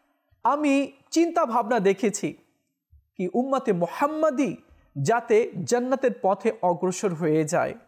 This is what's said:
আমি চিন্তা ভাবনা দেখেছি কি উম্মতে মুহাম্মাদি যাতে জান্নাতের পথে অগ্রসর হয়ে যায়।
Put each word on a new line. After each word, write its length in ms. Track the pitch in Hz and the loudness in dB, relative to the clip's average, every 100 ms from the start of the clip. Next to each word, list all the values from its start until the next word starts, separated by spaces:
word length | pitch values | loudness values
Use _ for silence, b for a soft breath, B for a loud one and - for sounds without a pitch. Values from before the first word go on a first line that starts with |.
| _ _ _ _ | _ _ _ _
আমি 480 | 233 285 294 277 269 - _ | 0 2 2 2 0 -8 _
চিন্তা 340 | 320 339 339 285 | 2 2 2 0
ভাবনা 340 | 233 208 240 | 0 0 2
দেখেছি 540 | 190 196 208 - 151 - _ _ _ _ _ _ _ - | 2 2 0 -2 -6 -8 _ _ _ _ _ _ _ -8
কি 140 | 180 | -2
উম্মতে 400 | 233 269 269 247 | -2 0 0 0
মুহাম্মাদি 840 | 175 175 - 285 311 311 254 247 - _ _ _ 143 | 0 -2 -2 -2 0 0 0 -2 -4 _ _ _ -4
যাতে 500 | 139 233 233 214 240 - | 0 0 2 2 2 -4
জান্নাতের 480 | 147 240 254 262 254 196 | -2 -2 0 0 0 0
পথে 300 | 190 202 226 214 | -2 0 -2 0
অগ্রসর 520 | 180 175 185 180 208 | 0 0 -2 -2 -4
হয়ে 300 | 160 165 156 | -2 0 2
যায়। 300 | 151 160 127 - | 2 0 -2 -4